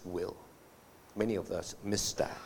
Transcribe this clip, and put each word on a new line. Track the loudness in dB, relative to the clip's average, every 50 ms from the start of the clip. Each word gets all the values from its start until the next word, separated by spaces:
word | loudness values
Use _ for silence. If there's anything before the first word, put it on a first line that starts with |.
| -6
will. | -2 -2 0 0 -2 -4 -8 -12 -18 -20 -20 -20 -20 -20 -20 -20 -20 -20 -20 -18 -6 0
Many | 2 2 4 4
of | 2 0 0
us | -2 -2 -2 -4 -6 -4
miss | 0 2 2 2 2 2
that. | 2 2 0 0 0 -6 -10